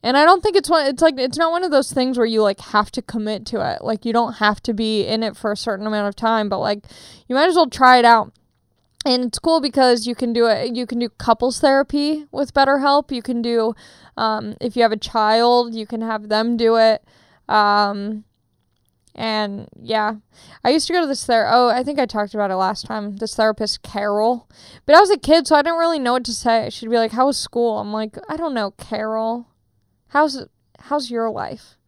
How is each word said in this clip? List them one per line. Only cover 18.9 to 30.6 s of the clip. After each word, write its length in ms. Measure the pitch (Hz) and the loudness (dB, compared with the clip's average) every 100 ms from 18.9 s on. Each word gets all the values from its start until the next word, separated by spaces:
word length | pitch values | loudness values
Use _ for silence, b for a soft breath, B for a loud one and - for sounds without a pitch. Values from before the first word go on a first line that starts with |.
| _ _ | _ _
and 540 | - 226 214 208 202 - - | -10 -6 -4 -4 -8 -16 -20
yeah, 360 | 226 220 214 214 _ B B B | -6 -2 -2 -6 _ B B B
I 80 | - | -2
used 160 | 302 - | 0 0
to 40 | |
go 80 | 349 | -2
to 60 | 311 | -2
this 180 | 277 - | -4 0
ther-, 220 | 226 202 | 0 2
oh, 180 | 240 247 | 2 2
I 120 | 240 | 0
think 160 | 254 285 | -2 -2
I 80 | 247 | -2
talked 280 | 214 208 | -4 -6
about 180 | 214 202 | -4 -4
it 40 | 185 | -2
last 300 | 190 190 - | -2 -4 -8
time, 300 | 220 208 202 | -10 -8 -10
this 180 | 220 | -8
therapist, 480 | - 220 214 214 - | 0 0 0 -6 -6
Carol. 680 | - 208 208 208 220 247 _ B B B - | -8 -6 -2 0 0 -2 _ B B B 6
But 80 | |
I 60 | 311 | 6
was 100 | 392 | 8
a 80 | 392 | 2
kid, 280 | - 330 262 | 4 4 4
so 80 | 302 | 2
I 60 | |
didn't 160 | 294 330 | 2 0
really 200 | 339 320 | 0 0
know 140 | 247 | -2
what 120 | 254 247 | -2 -4
to 80 | |
say. 340 | 214 240 226 - | -4 0 0 -2
She'd 200 | - 226 | -10 -2
be 60 | 233 | 0
like, 160 | 226 | 0
"How 140 | 220 262 | 2 0
was 120 | - | 0
school?" 400 | - 240 233 214 | -6 -2 -2 -2
I'm 140 | 208 | -6
like, 240 | 214 220 - - | -6 -8 -12 -12
"I 80 | 311 | -8
don't 180 | 330 | -4
know, 180 | 247 202 | -4 -6
Carol. 760 | _ - 214 220 220 226 240 233 _ _ _ _ _ _ | _ -10 -6 -4 -4 -4 -6 -10 _ _ _ _ _ _
How's, 380 | 285 302 269 - _ | 0 0 -2 -14 _